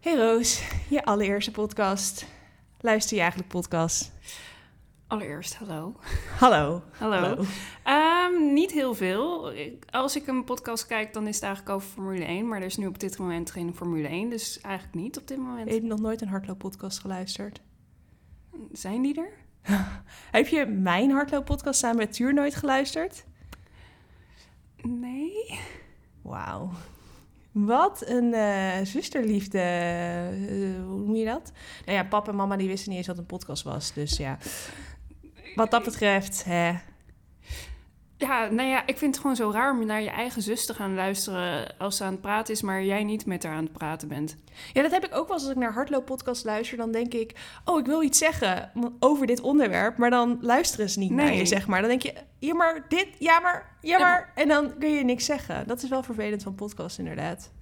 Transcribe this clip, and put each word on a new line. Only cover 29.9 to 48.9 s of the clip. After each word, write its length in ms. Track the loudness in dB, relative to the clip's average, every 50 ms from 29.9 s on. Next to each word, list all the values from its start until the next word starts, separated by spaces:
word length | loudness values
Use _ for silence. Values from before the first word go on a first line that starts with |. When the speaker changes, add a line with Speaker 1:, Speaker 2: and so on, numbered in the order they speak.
| 0 -2 -2 -2 -2 -4 -4 -4 -4 -4 -4 -4 -4 -2 -2 -2 -4 -4 -6
Speaker 1:
hoe 140 | -6 -6 -4
noem 140 | -2 0 0
je 80 | 0 0
dat? 280 | 0 -2 -4 -6 -10 -20 -18 -20 -18 -18 -16 -6
Nou 140 | -2 0 0
ja, 60 | 0
papa 260 | 2 0 0 0 0
en 60 | -2
mama 200 | -2 0 0 0
die 120 | 0 0 0
wisten 200 | -2 -4 -6 -6
niet 100 | -6 -6
eens 80 | -6
wat 120 | -6 -6 -8
een 80 | -8
podcast 360 | -10 -10 -12 -10 -8 -8 -8 -6
was. 300 | -6 -6 -6 -6 -6 -6
Dus 240 | -4 -4 -2 -2
ja, 220 | -2 -2 -4 -6 -8 -8 -12 -12 -10 -12 -14 -14 -16 -16 -16 -16 -16 -18 -18 -20 -20 -20 -20 -20 -20 -20 -10 0
wat 160 | 0 2 4
dat 140 | 4 2 2
betreft, 600 | 2 -4 2 2 4 4 4 2 -2 -6 -6 -4
hè. 280 | -2 0 2 2 2 0 -2 -6 -12 -20 -20 _ -20 -20 -20 _ -20 -20 _ -14 -12 -12 -12 -10 -12 -14 -16 -16 -20 _ -20 -20 -20 -6
Speaker 2:
Ja, 300 | -4 0 0 2 2 2 2
nou 180 | 0 0 2 2
ja, 180 | 2 0 0
ik 120 | 0 -2 0
vind 120 | 0 0 0
het 60 | 0
gewoon 160 | 0 0 0
zo 140 | 2 0 0
raar 200 | 2 2 2 2 2 2
om 80 | 0
naar 160 | 0 -2 -2 -2
je 80 | -2
eigen 320 | -4 -4 -4 -4 -4 -4 -2
zus 240 | -2 -2 -2 -2
te 80 | -4 -4
gaan 200 | -4 -4 -2 -2
luisteren 840 | 0 0 -2 -2 -2 -4 -4 -2 -2 -2 -2 -2 -2 -4 -6 -8 -6
als 180 | -6 -4 -4
ze 80 | -2 -4
aan 80 | -4 -4
het 80 | -6
praten 340 | -4 -2 -2 -2 0 -2 -4
is, 80 | -4 -2
maar 220 | -2 -2 0 0
jij 200 | 2 2 2 0
niet 220 | 0 -2 -2 -2
met 160 | -4 -4 -4 -4
haar 120 | -4 -4
aan 80 | -4 -4
het 80 | -4 -6
praten 360 | -6 -6 -6 -6 -6 -8 -8
bent. 280 | -6 -4 -4 -6 -6 -12 -20 -20 -20 -18 -18 -2 2
Speaker 1:
Ja, 100 | 2 4
dat 80 | 4
heb 140 | 4 2 0
ik 100 | 0 -2
ook 120 | -4 -2 -2
wel 80 | -4
eens 100 | -4 -2
als 80 | -4 -2
ik 60 | 0
naar 120 | -2 -2 0
hardlooppodcasts 720 | -2 -2 0 0 -2 -2 -2 -8 -6 -4 -4 -6 -4 -4
luister. 320 | -4 -2 -2 -2 -4 -4
Dan 140 | -6 -4 -2 0
denk 220 | -2 -2 -2 -2
ik, 180 | -4 -4 -4 -8 -16 -18 -18 -18 -10 -2
"Oh, 140 | 2 2 2
ik 80 | 4
wil 160 | 2 2 4 4
iets 160 | 4 4 4
zeggen 520 | 4 4 2 2 0 0 0 0 -4 -6 -4 -4 -4 -4